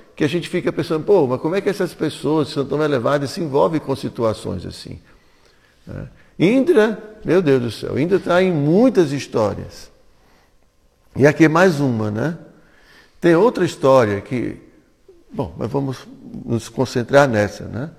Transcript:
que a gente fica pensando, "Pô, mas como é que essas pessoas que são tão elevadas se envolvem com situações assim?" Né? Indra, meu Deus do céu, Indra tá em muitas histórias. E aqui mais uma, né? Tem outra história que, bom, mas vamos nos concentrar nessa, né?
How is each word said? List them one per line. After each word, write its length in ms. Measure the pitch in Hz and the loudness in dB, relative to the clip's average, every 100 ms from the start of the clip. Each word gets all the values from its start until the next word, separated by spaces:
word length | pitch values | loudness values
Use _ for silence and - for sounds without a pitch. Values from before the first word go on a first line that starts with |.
| - - | -14 -4
que 80 | 151 | -2
a 20 | |
gente 220 | 170 - | -2 -4
fica 240 | 180 170 | -4 -4
pensando, 320 | - 139 160 - | -4 -4 -2 2
"Pô, 200 | 202 135 | 4 4
mas 140 | 127 | 0
como 160 | 156 196 | -2 -2
é 60 | |
que 80 | 196 | -2
essas 240 | 190 180 | -2 -4
pessoas 560 | - 156 - 139 156 151 | -4 -6 -4 -2 0 -2
que 60 | 147 | -4
são 100 | 135 | -4
tão 180 | 147 | -2
elevadas 480 | 151 135 120 147 139 | 0 0 0 0 -2
se 80 | - | -6
envolvem 400 | 160 135 175 156 | -2 2 2 0
com 160 | - 135 | -4 -6
situações 720 | - - 113 104 104 92 92 | -6 -2 -2 -2 -8 -10 -10
assim?" 340 | - - 85 _ _ _ _ _ _ _ _ - | -14 -16 -18 _ _ _ _ _ _ _ _ -16
Né? 200 | 92 123 - _ - | -14 -14 -18 _ -2
Indra, 640 | 165 262 262 285 220 196 - - | 2 2 4 4 2 -2 -12 -10
meu 180 | - 170 | 0 2
Deus 200 | 160 131 | 4 2
do 100 | 120 | 0
céu, 260 | - - 110 | -8 -6 -4
Indra 220 | 170 190 | 0 0
tá 240 | - 175 | 2 2
em 80 | 190 | 2
muitas 600 | 160 143 180 254 196 151 | 2 2 4 4 4 2
histórias. 760 | 139 - 131 104 90 - - - _ _ _ _ _ _ _ _ _ _ _ _ 107 | 0 -4 0 0 -2 -12 -16 -20 _ _ _ _ _ _ _ _ _ _ _ _ 2
E 100 | 139 | 4
aqui 220 | 151 156 | 6 4
mais 320 | 160 190 143 | 6 4 2
uma, 320 | 139 113 107 | 0 0 -2
né? 260 | 104 143 165 - - _ _ _ - _ - | -2 -4 -6 -14 -20 _ _ _ -20 _ -2
Tem 140 | 170 165 | 4 4
outra 280 | 226 240 | 4 2
história 560 | 170 - 135 135 110 98 | -4 0 4 4 4 -2
que, 380 | - 127 107 - - _ _ _ _ - _ | -4 -6 -6 -10 -20 _ _ _ _ -20 _
bom, 240 | 220 95 - | -10 -8 -6
mas 140 | 123 | -6
vamos 340 | 143 135 127 - 269 - - - | -4 -4 -8 -14 -20 -18 -12 -4
nos 220 | 117 - | -4 -4
concentrar 600 | - 127 127 113 139 143 | -4 -2 -2 2 4 4
nessa, 360 | 107 101 - | 2 0 -4
né? 280 | 90 98 156 | -12 -10 -10